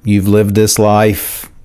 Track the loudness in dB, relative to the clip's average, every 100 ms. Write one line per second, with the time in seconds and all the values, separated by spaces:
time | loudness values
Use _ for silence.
0 | -2 -2 2 0 2 0 0 0 2 2
1 | 2 -2 -8 -14 -16 -20